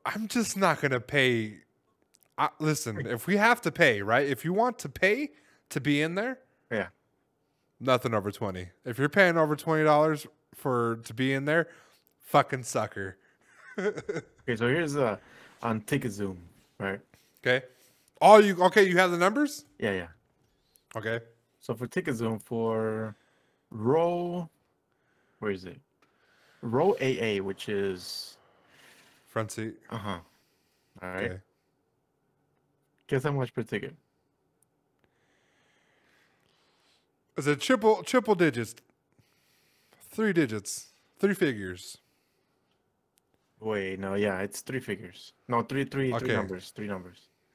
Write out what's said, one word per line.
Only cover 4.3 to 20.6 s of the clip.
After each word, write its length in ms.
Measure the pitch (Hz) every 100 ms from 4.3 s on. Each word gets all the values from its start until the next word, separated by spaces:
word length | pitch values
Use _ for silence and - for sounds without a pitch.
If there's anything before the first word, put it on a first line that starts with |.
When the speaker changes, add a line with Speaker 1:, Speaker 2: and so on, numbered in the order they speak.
| 131 160
Speaker 1:
you 80 |
want 260 | 185 247 240
to 100 | 151
pay 420 | - 185 226 294 - _ _ _
to 100 | -
be 200 | 135 143
in 140 | 156 180
there, 240 | 233 254 _ _ _
Speaker 2:
Yeah. 160 | 113 185 - _ _ _ _ _ _ _ _
Speaker 1:
nothing 320 | 123 127 127
over 180 | 113 98
twenty. 380 | - 104 92 90 - -
If 120 | 120
you're 120 | 139
paying 280 | 202 180 165
over 180 | 156 147
twenty 260 | - 156
dollars 420 | 156 147 156 151 - - _ -
for, 440 | 139 123 117 117
to 100 | 117
be 200 | 113 131
in 100 | 135 143
there, 220 | 160 160 - - _ _ _ -
fucking 380 | 147 135 131
sucker. 540 | 120 127 107 - 95 - _ _ _ _ - -
<laughs> 0 |
Speaker 2:
Okay, 760 | 196 202 - 160 - _ - 117
so 100 | 120
here's, 280 | 151 160 143
uh, 220 | 123 98 - - - -
on 200 | 117 110
Ticket 300 | - 143 123
Zoom, 280 | 101 101 90 85 - _ -
right? 200 | 98 101 - _ _ _ 131
Speaker 1:
Okay. 180 | 127 - _ _ _ _ _
Oh, 200 | 170 214
you, 220 | 208 175
okay, 180 | 185 214
you 140 | 196 175
have 140 | 185
the 60 | 175
numbers? 460 | 180 220 294 - - -
Speaker 2:
Yeah, 140 | 113
yeah. 160 | 95 85 - _ _ _ _